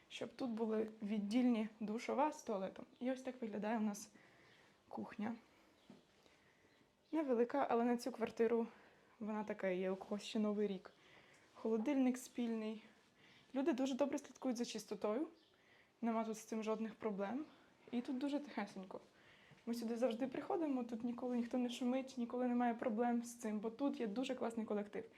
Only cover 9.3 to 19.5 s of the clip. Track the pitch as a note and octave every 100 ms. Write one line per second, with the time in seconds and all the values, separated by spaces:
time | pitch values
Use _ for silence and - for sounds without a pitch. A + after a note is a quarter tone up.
9.3 | G#3+ G#3 G#3 F#3+ F3+ F#3+ F#3+ - G#3 -
10.3 | A3 G#3 G#3 G#3 F#3 - - - - -
11.3 | - - - A3+ A3+ A#3 C4+ B3+ B3+ -
12.3 | - A#3 A3+ A3 A3 - - - _ -
13.3 | - - C4 C#4 B3+ C4+ B3+ C#4+ C#4+ -
14.3 | - C4 A#3 A#3 G#3+ - G#3 G#3+ A3+ E4
15.3 | - _ _ _ - _ - A#3 A3+ A3
16.3 | G#3+ - A3 G#3+ A3 A3 - A3 F#3+ G3+
17.3 | B3+ D4+ - - - - A#3+ B3 B3+ C#4+
18.3 | C#4+ D4 - G3+ G3 F#3+ - - - -
19.3 | - -